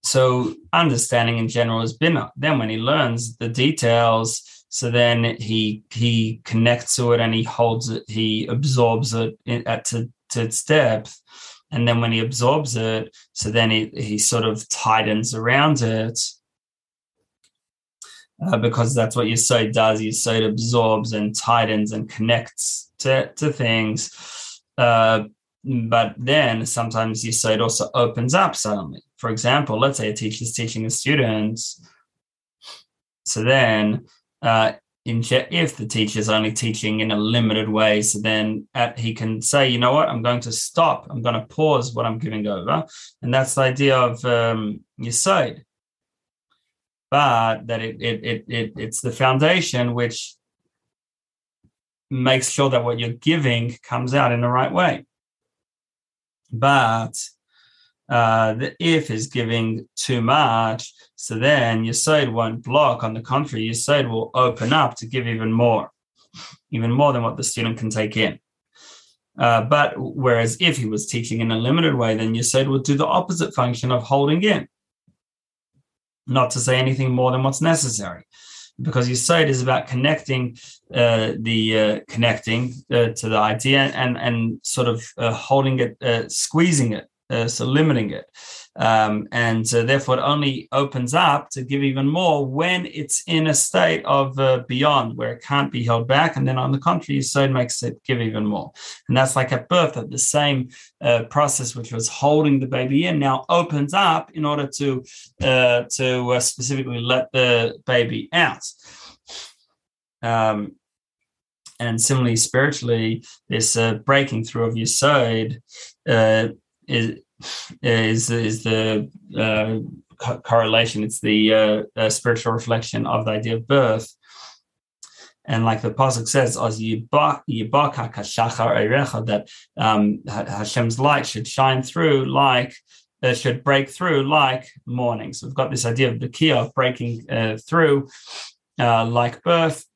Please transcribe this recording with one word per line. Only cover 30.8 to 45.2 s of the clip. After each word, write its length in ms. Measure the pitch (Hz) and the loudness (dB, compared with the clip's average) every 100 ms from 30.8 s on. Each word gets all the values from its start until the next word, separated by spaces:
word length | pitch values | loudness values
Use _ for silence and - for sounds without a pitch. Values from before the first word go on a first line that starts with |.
| 110 | -6
a 40 | |
student. 680 | - 135 147 117 110 107 113 - - - _ _ _ _ _ _ _ - - _ _ _ _ - | -4 0 2 2 0 -2 -4 -10 -12 -20 _ _ _ _ _ _ _ -20 -20 _ _ _ _ -8
So 180 | 120 | -4
then, 600 | 113 135 120 110 107 110 - _ _ _ | 2 4 4 4 2 0 -6 _ _ _
uh, 300 | - 113 110 - _ _ | 2 2 2 -2 _ _
in 200 | - 117 | -4 -4
ge-, 240 | 117 127 - | 2 0 0
if 260 | 170 - - | -2 -2 -4
the 120 | 107 | -6
teacher's 420 | 110 107 - 110 | -2 -2 0 0
only 220 | 110 110 | 0 0
teaching 480 | 110 113 110 107 107 | -2 -4 -4 -2 -2
in 100 | 110 | 0
a 80 | 104 | 0
limited 500 | 107 120 113 107 107 | 0 2 2 0 0
way, 360 | 107 107 107 | 2 2 2
so 160 | 104 104 | 0 -2
then 460 | 110 110 107 107 - 131 | -2 0 -2 -4 -8 -4
at, 240 | 120 - | -4 -2
he 160 | 113 110 | -6 -4
can 260 | 113 110 | -6 -4
say, 260 | - 143 135 | 0 2 2
"You 120 | 120 | 2
know 120 | 123 | 2
what? 160 | 139 - | 2 0
I'm 140 | 117 | 0
going 200 | 120 120 | -2 -2
to 100 | 117 | -4
stop. 560 | 110 - - 165 - - | -6 -4 2 2 0 -6
I'm 140 | 139 | -6
gonna 240 | 117 113 - | -2 -4 -6
pause 480 | - 156 135 117 117 | 0 2 2 0 -4
what 100 | 117 | -4
I'm 140 | 113 | -4
giving 260 | 110 107 104 | -6 -6 -4
over." 400 | 98 87 160 160 - - _ | -4 -2 -2 -4 -14 -20 _
And 100 | 120 | -2
that's 220 | 131 131 - | 0 0 0
the 60 | |
idea 360 | 131 131 139 131 | 0 2 2 4
of, 260 | 123 120 | 2 0
um, 580 | 127 117 117 110 107 104 _ - | 0 0 0 -2 -4 -8 _ -12
yesod. 600 | 120 117 | -6 -2